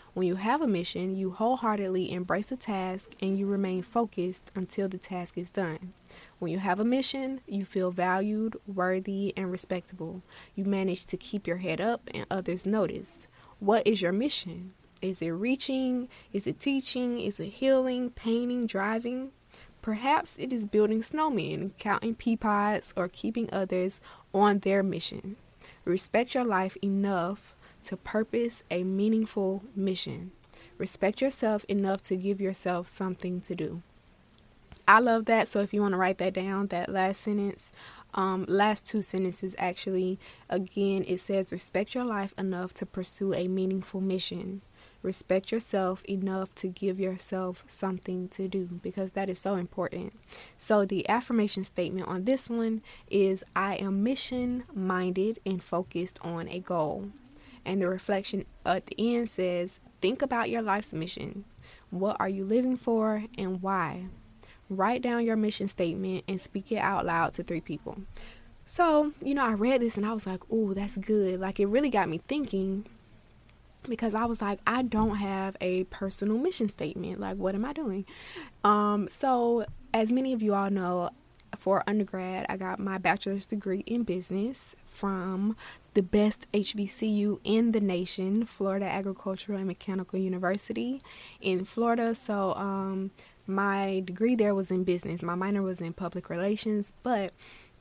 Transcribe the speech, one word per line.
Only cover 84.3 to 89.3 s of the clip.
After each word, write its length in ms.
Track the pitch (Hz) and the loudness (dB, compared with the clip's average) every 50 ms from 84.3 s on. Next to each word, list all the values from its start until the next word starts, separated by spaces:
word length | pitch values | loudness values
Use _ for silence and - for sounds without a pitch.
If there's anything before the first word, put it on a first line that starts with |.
| 180 196 208 247 262 - - - - - - | -2 -2 -2 -2 -2 -4 -4 -4 -6 -10 -16
from 680 | - - - - 196 190 185 180 190 185 185 202 214 220 - - - - - - - - | -18 -10 -4 -2 -2 -2 -2 -2 -2 -2 0 0 0 0 -2 -8 -14 -18 -18 -20 0 2
the 100 | 208 190 | 2 2
best 440 | - - 208 208 214 214 - - - - | 4 4 4 6 4 2 0 -4 -2 -2
H 200 | 208 196 - - | 0 0 0 -2
B 120 | 208 202 | -2 -2
C 200 | 196 - - 226 | -2 0 0 0
U 360 | 220 208 208 202 208 196 - - | 2 2 2 2 2 0 0 2
in 280 | - 214 226 233 233 220 | 2 4 4 6 4 4
the 80 | 220 | 4
nation, 640 | 202 190 180 175 185 180 - - 185 190 202 226 233 | 2 2 2 0 0 -2 -2 -2 0 2 2 2 0
Florida 400 | - - - 196 196 190 196 202 | -2 -2 -2 0 0 0 0 0
Agricultural 720 | 185 - 190 196 196 190 - - 196 | 0 -2 -2 -2 -4 -6 -4 -4 -6